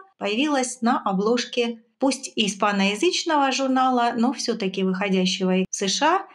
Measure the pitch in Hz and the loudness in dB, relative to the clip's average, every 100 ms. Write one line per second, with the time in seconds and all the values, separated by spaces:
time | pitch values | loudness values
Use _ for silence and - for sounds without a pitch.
0 | - - 202 214 302 277 254 - 226 294 | -8 -8 -4 0 0 0 -2 -2 0 0
1 | 208 190 208 240 - 247 233 233 _ _ | 0 0 2 0 -2 -2 -2 -6 _ _
2 | 269 254 - - 220 202 208 196 196 208 | 0 0 -4 -4 -4 0 0 2 0 2
3 | 349 359 339 302 269 254 269 262 262 247 | 0 0 0 2 2 0 0 2 2 2
4 | 240 233 233 - - 220 190 190 190 185 | 0 0 0 0 -4 -2 -4 -2 -2 0
5 | 202 190 185 185 185 185 190 - 196 - | 0 2 0 0 0 0 0 -4 -4 0
6 | 302 381 381 | 2 2 -2